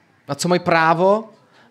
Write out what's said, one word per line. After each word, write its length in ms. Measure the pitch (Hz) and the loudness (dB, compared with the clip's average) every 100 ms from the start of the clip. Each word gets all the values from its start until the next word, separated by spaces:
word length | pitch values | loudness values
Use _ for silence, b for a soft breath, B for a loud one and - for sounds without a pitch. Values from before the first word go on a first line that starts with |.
| _ _ - | _ _ -14
na 80 | 139 | -6
co 120 | 175 | -2
mají 120 | 180 | 0
právo 680 | 180 165 160 165 190 208 226 b b b b | 0 0 2 2 2 0 -4 b b b b